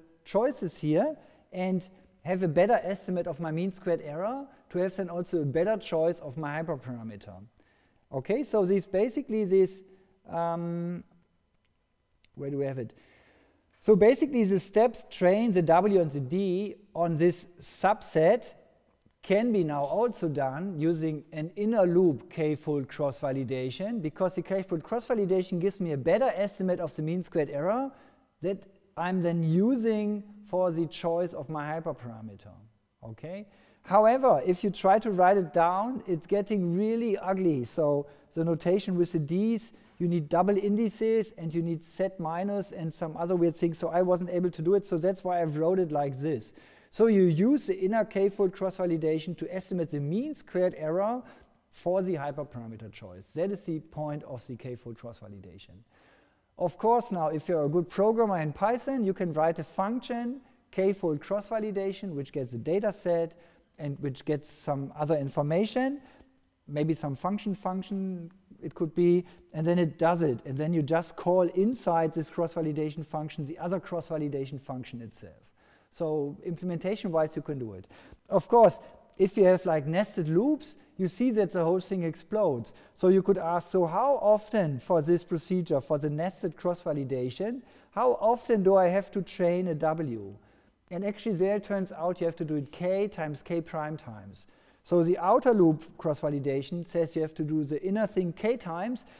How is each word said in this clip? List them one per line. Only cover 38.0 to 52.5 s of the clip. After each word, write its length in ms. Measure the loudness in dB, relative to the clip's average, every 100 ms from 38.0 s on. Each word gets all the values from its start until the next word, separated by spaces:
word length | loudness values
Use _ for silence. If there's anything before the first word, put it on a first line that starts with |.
| -2 -12 _
the 100 | -4
notation 540 | 0 0 2 0 2 0
with 160 | 0
the 60 | 0
D's, 520 | -2 0 0 -2 -6 -20 _ -4
you 80 | -2
need 180 | 0 0
double 300 | 2 4 2
indices 760 | 2 0 0 0 0 0 0 -6
and 160 | -6
you 80 | -4
need 220 | -2 -4
Z 260 | -8 -4 -4 -4
minus 540 | -6 -4 -4 -4 -6
and 200 | -8 -8
some 220 | -6 -8 -4
other 220 | -2 2
weird 180 | 2 2
things. 220 | -2 -2
So 100 | -2
I 140 | 0
wasn't 300 | 2 2 0
able 200 | -2 -2
to 100 | -2
do 140 | 0 0
it. 100 | 0
So 120 | -2
that's 260 | 0 -2
why 160 | -2 -2
I 60 | -2
wrote 340 | 0 0 2
it 140 | 0
like 260 | 0 -2 -4
this. 340 | -4 -4 -8 -20 -20 -20 _
So 160 | 2 4
you 160 | 6
use 420 | 6 6 4 2 0
the 120 | -2
inner 280 | 0 0 0
k-fold 480 | 2 0 2 -2
cross-validation 800 | 0 -6 -2 -2 0 0 -2 -4 -8
to 140 | -8
estimate 360 | -8 -6 -4 -4
the 100 | -4
mean 360 | -2 -4 -4 -8
squared 400 | -6 0 0 0
error 460 | -2 0 0 -4 -8 -20 -20 _ _
for 320 | -8 -2 0
the 100 | 0
hyperparameter 800 | -4 -6 -8 -10